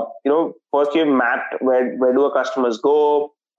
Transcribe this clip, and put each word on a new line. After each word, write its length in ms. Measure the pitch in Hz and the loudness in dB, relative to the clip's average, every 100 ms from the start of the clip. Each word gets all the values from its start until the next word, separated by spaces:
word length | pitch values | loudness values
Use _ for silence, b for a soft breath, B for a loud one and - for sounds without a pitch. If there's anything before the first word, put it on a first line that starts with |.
| 113 - | -4 -6
you 80 | 143 | 0
know, 220 | 151 165 - _ | 0 0 -6 _
first 200 | 139 143 | 0 0
we've 140 | 165 151 | 0 2
mapped 520 | 131 120 135 - - | 2 0 -2 -4 -4
where, 320 | 127 127 123 123 | 0 0 0 0
where 180 | 127 | 0
do 120 | 127 143 | 2 0
our 60 | |
customers 460 | 139 127 - 123 110 | 0 -4 -2 -2 0
go, 560 | 143 151 147 147 147 _ _ | 0 2 2 0 -2 _ _